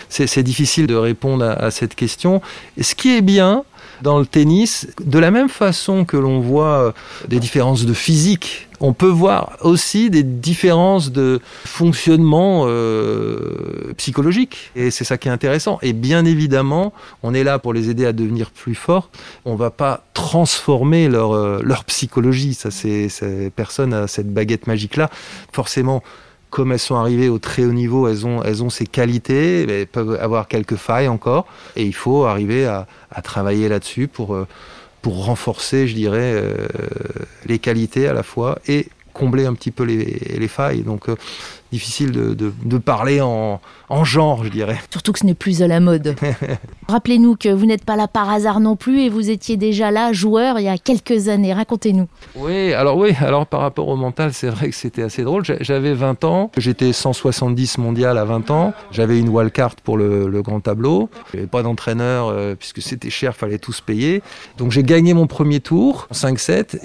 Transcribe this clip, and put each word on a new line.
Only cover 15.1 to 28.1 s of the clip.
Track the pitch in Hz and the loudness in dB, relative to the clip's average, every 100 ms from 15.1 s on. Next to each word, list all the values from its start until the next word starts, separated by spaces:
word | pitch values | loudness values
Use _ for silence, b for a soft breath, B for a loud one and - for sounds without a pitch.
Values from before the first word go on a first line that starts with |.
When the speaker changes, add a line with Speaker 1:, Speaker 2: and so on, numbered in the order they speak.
| 127 | -2
Speaker 1:
qui | 135 | -2
est | |
intéressant. | 123 139 156 214 175 | -2 0 0 0 -2
Et | 127 | -2
bien | 113 127 170 | -2 2 4
évidemment, | 165 156 151 131 135 160 202 B B B | 4 4 2 2 2 0 -2 B B B
on | 117 | -4
est | 131 | 0
là | 135 139 | 0 0
pour | 120 | -2
les | 117 113 | -2 -2
aider | 117 123 | 0 0
à | |
devenir | 113 110 117 107 | 0 -2 -2 -6
plus | - - 110 | -8 -8 -6
forts. | - 185 - B B B | 0 0 -2 B B B
On | 123 110 | -8 -4
va | 117 | -4
pas | - 139 - _ | -2 -2 -2 _
transformer | - 165 165 165 - - 131 139 165 156 | -8 -2 2 2 0 0 2 4 4 4
leur, | 120 110 | 2 2
euh, | 107 101 101 | 2 0 -2
leur | 113 131 | 0 -2
psychologie. | - - 127 127 120 131 139 | -2 -6 -2 0 2 2 0
Ça, | 123 110 | -4 -6
c'est, | 95 107 104 104 | -6 -4 -2 -2
c'est, | - 101 95 98 | -4 -6 -6 -6
personne | - 107 - 131 | -6 -6 -2 -2
a | 107 101 | 0 -2
cette | - 101 | -4 -4
baguette | 101 110 110 - | -2 0 -2 -2
magique-là. | 107 104 151 156 B B B B | -4 -2 -2 -2 B B B B
Forcément, | - - 131 131 131 B B B B _ | -8 -4 -2 0 -2 B B B B _
comme | - 131 | -4 -2
elles | 123 | -2
sont | - 123 | -2 -2
arrivées | 117 120 127 | 0 2 2
au | 113 | 0
très | - - 123 | -4 0 0
haut | |
niveau, | 120 120 131 | 0 0 2
elles | 120 | 2